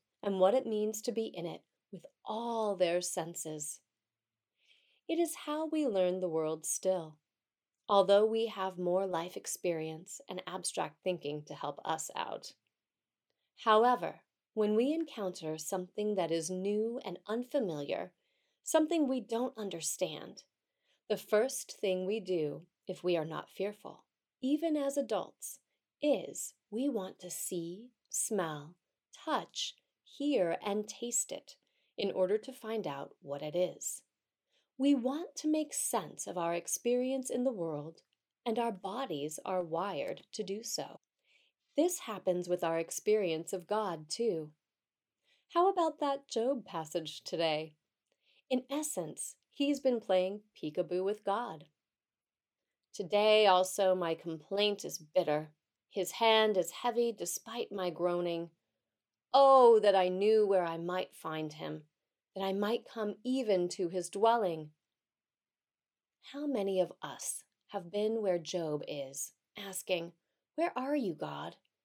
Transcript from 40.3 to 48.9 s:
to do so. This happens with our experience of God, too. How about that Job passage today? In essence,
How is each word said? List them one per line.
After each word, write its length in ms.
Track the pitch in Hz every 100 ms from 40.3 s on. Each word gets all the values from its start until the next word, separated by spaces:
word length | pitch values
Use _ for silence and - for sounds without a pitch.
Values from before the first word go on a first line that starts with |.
to 100 | -
do 200 | 190 202
so. 380 | 226 - 139 - _ _ _ _ _ _ _ -
This 240 | 349 -
happens 460 | - 202 - 175 175
with 160 | 175
our 160 | 170 165
experience 760 | 165 - - 214 180 160 165
of 120 | 185 170
God, 440 | 208 208 160 156
too. 420 | - 233 165 151 - _ _ _ _ _ _ _ _ _
How 160 | 339 370
about 280 | 381 330 294
that 280 | 285 277 -
Job 380 | 220 240 277 -
passage 580 | 175 156 175 156 -
today? 500 | - 165 165 151 160 _ _ _ _ _ _ _ -
In 160 | 254 254
essence, 680 | 285 302